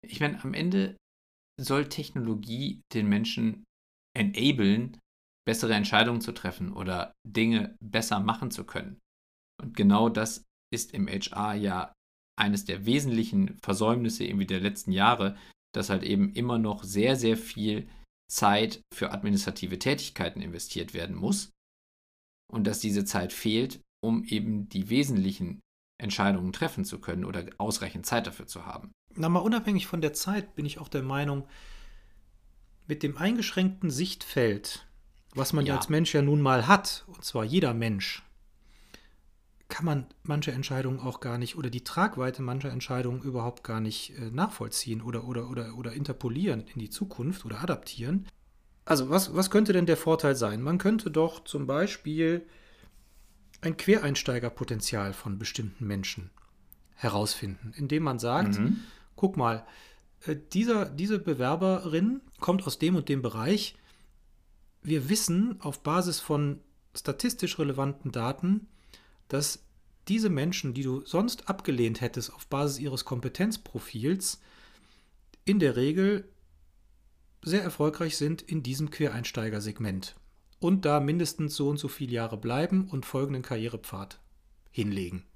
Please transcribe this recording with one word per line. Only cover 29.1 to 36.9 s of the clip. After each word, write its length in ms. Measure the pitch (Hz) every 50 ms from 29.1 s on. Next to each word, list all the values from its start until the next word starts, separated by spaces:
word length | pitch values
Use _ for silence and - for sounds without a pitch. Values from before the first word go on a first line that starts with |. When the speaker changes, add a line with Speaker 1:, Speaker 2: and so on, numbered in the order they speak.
| -
Speaker 2:
Na, 160 | - 160 165
mal 100 | 175 180
unabhängig 460 | 170 220 226 233 226 214 202 190 185
von 160 | - - 170
der 120 | 156 151 151
Zeit 420 | - - 190 202 208 202 - -
bin 100 | - 147
ich 140 | 147 147 -
auch 80 | 151 -
der 160 | - 143 131
Meinung, 440 | 131 135 139 147 143 143 139 135 - - - - - - - - - - - - - - - - _ _ - _ - - - - _ - _ _ -
mit 160 | 151 151 -
dem 140 | 143 139 -
eingeschränkten 720 | 165 202 240 233 208 - - 190 185 190 190 - - 165
Sichtfeld, 960 | 135 127 175 185 - - - - - 143 123 113 101 101 - - - - - - - - - - _ - _ _ -
was 180 | - 135 - -
man 120 | 151 143
Speaker 1:
Ja. 100 | 139 139
Speaker 2:
als 140 | 135 - -
Mensch 240 | 156 156 165 160 -
ja 80 | 147
nun 200 | 143 143 147 151
mal 260 | 143 135 131 127 113 135
hat, 380 | 202 196 196 -